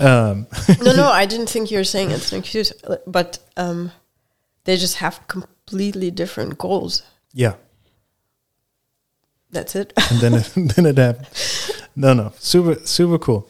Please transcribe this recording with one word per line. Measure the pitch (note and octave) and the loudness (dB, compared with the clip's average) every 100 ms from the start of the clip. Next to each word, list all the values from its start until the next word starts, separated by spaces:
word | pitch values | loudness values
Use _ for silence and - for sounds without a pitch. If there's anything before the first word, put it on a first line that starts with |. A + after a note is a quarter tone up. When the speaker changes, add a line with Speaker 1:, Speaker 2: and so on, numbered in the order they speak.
Speaker 1:
Um, | C#3 B2 A2 G2+ A2 - | 4 6 4 -2 -8 -2
<laughs> | - F3+ | 4 6
Speaker 2:
No, | B3 | 6
no, | C4 C#4 | 6 4
I | G3 G3 | 4 0
didn't | A3+ A3+ | -2 -4
think | A#3 G#3+ | -4 -2
you | G#3 | -2
were | |
saying | F#3+ G3 F#3+ | -2 -2 -2
it's | - - | -4 -6
an | F#3+ | -8
excuse, | F#3 A3 G3+ - | -6 -4 -4 -6
uh, | - - - | -8 -8 -4
but, | F#3 - - _ - | -4 -4 -6 _ -8
um, | F3+ F3 F3 - _ _ _ _ _ _ | -6 -6 -8 -12 _ _ _ _ _ _
they | - F#3 | -4 -2
just | F3+ - | -2 -4
have | E3 - - | -6 -8 -10
completely | F#3 - _ _ F#3+ G3+ G3 F#3 | -12 -12 _ _ -6 -4 -4 -6
different | F3 F3 - - - | -6 -8 -8 -8 -8
goals. | F3+ F#3+ - - - _ _ | -4 -4 -4 -8 -10 _ _
Speaker 1:
Yeah. | B2+ A#2+ G2 _ _ _ _ _ _ _ _ _ _ _ _ _ _ _ _ _ _ _ | -2 -2 -2 _ _ _ _ _ _ _ _ _ _ _ _ _ _ _ _ _ _ _
Speaker 2:
That's | D#3 - | -12 -8
it. | F#3+ G3+ - - | -8 -6 -2 0
Speaker 1:
And | A#2 | 2
then | A#2+ | 2
it, | A#2+ A2 | 2 0
<laughs> | - D#3+ G#2+ | -2 0 4
then | D3+ | 4
it | C3+ | 6
happened. | B2 A#2+ C3+ - - - - - - - | 4 2 -8 -10 -8 -6 -8 -12 -12 0
No, | C3+ | 4
no, | B2 G#2 - | 4 0 -6
super, | - F3+ E3+ D#3 - | 0 2 2 0 -2
super | - F3 E3 | 0 2 2
cool. | - A2 | 0 -2